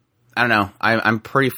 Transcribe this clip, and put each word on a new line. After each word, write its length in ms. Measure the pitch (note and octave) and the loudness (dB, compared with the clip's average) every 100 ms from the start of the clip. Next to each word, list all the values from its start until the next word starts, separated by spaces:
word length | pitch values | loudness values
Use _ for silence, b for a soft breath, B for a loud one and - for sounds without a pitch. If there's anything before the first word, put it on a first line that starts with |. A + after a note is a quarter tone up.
| _ _ _ - | _ _ _ -2
I 60 | |
don't 80 | A#2+ | 0
know. 200 | A2 G2 - | 2 0 -2
I, 200 | G#2+ A2+ | 0 0
I'm 200 | - A2+ | 0 -2
pretty 320 | - C#3 C3 | -2 0 0